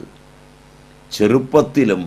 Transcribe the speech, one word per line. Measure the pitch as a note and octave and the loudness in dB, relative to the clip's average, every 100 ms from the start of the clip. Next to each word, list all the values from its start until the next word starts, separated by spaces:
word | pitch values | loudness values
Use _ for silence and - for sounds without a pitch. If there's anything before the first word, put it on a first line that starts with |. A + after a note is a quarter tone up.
| - - _ _ - _ _ - - - - | -12 -20 _ _ -20 _ _ -20 -20 -20 -14
ചെറുപ്പത്തിലും | - G#2 B2+ C3 D3+ D3+ D3 A#2 F#2 | -2 2 2 2 0 0 0 0 -2